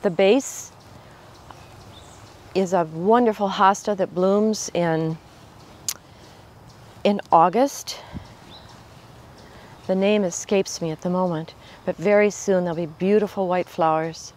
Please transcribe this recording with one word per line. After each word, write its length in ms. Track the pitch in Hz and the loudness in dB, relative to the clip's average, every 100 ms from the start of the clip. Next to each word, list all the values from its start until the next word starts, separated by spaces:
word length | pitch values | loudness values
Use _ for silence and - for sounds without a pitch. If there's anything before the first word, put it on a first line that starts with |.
the 80 | 208 | -2
base 600 | 165 196 254 - - - - - - - - - - - - - - - - - - - - - 185 | 2 4 4 0 -14 -18 -20 -20 -20 -20 -20 -20 -20 -20 -20 -20 -20 -20 -20 -20 -20 -20 -20 -6 -4
is 180 | 190 | 0
a 100 | 180 | 0
wonderful 640 | 160 160 185 233 233 208 196 | 0 -2 2 4 4 0 -4
hosta 460 | 196 190 202 - 196 | 2 2 2 -4 -2
that 180 | 185 | -4
blooms 560 | 165 185 202 220 214 - | 0 2 2 2 -2 -4
in, 440 | 170 175 160 160 160 - - - - - - - - - - - - - - - - - - | -2 0 0 -2 -6 -14 -20 -20 -20 -20 -14 -12 -12 -18 -20 -20 -20 -20 -20 -20 -20 -20 -2
in 180 | 202 202 - | -2 -2 2
August. 680 | 170 175 196 277 - - - - - - - - - - - - - - - - - - - - - - | 4 4 4 0 -2 -14 -16 -14 -16 -16 -20 -20 -20 -20 -20 -20 -20 -20 -20 -20 -20 -20 -20 -20 -18 -4
The 80 | 190 | 0
name 280 | 196 214 | 2 2
escapes 580 | 185 - - 196 190 - | 0 -6 -2 -2 -2 -6
me 100 | 165 | -8
at 100 | 156 | -6
the 80 | 180 | -4
moment, 440 | 180 185 160 160 - - - - | -2 -2 -4 -8 -16 -20 -12 -8
but 120 | - | -4
very 320 | 175 208 208 | 2 4 2
soon 340 | - - 185 | 0 -2 0
there'll 120 | 175 160 | 0 -4
be 100 | 165 | -8
beautiful 640 | 160 185 214 208 - 185 | -4 0 2 0 -4 -2
white 200 | 180 - | -2 -4
flowers. 640 | - 160 160 160 160 - | -2 0 0 -2 -8 -18